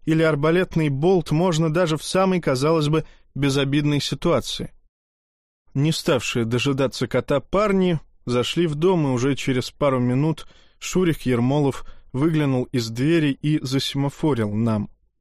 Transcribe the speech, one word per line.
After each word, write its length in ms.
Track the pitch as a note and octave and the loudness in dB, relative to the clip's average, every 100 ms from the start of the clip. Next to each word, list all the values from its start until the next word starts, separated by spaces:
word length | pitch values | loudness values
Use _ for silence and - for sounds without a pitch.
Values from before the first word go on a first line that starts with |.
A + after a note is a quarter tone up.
или 180 | - D#3+ | 0 2
арбалетный 680 | D#3+ D3 D3+ F3 F#3 E3+ D#3 | 2 2 2 2 0 0 0
болт 420 | C3+ E3 F#3+ - | 0 2 2 2
можно 400 | D3+ F#3 D#3 E3 | 0 2 2 2
даже 240 | D3+ F3+ D#3 | 2 0 -2
в 60 | |
самой, 380 | - F#3 F#3+ F#3 | -2 0 2 2
казалось 480 | D#3+ C3 C#3+ E3 D3 | 0 0 2 2 2
бы, 160 | D#3 - - _ - | 0 -2 -14 _ -4
безобидной 680 | C#3 C3+ C#3 D3 D3 D3 | 0 0 0 0 0 0
ситуации". 720 | - C#3 F3 C#3 - - A2+ - _ _ _ _ _ _ _ _ _ | -2 -2 0 0 -2 -8 -10 -14 _ _ _ _ _ _ _ _ _
Не 180 | C3+ D3 | -2 0
ставшие 540 | D#3+ - C3+ - C3 A2+ | 0 0 0 0 -2 0
дожидаться 640 | A#2+ B2 C#3 C3 - B2+ | 0 0 0 0 -2 -4
кота 320 | B2+ - C#3+ | -2 0 -2
парни 600 | - F#3 G#3+ F#3+ F#3 E3 - _ - | -2 0 2 2 2 0 -6 _ -4
зашли 420 | B2 A#2 - E3+ | -2 -2 0 -2
в 80 | D3 | 0
дом, 320 | F3 F#3 C#3+ | 2 2 2
и 20 | |
уже 260 | B2+ C3 C3+ | 0 0 -2
через 360 | - B2 - | -2 -4 -4
пару 280 | - C#3+ C3 | -2 0 2
минут 480 | B2 B2+ D3+ D#3 - - - - | 2 2 0 -2 -8 -20 -20 -16
Шурик 440 | - F3 F3+ D3 | -4 0 0 0
Ермолов 640 | B2 B2 B2 C#3+ C#3 - - - - | 0 0 2 2 0 -2 -8 -16 -10
выглянул 540 | B2+ D#3 D#3 C#3+ C3 B2+ | -2 0 2 0 0 -2
из 240 | B2+ A2 | -4 -4
двери 420 | A2+ C#3 E3+ D3 | -2 0 2 0
и 280 | C3+ D3 D3+ | -2 -2 -2
засемафорил 880 | C3 C3+ - C#3 C#3+ - D#3 B2 G#2 | -2 -4 -2 -2 -4 -2 -2 0 -2
нам. 360 | G#2 A#2 A2 G2+ - _ _ | 0 0 0 -4 -10 _ _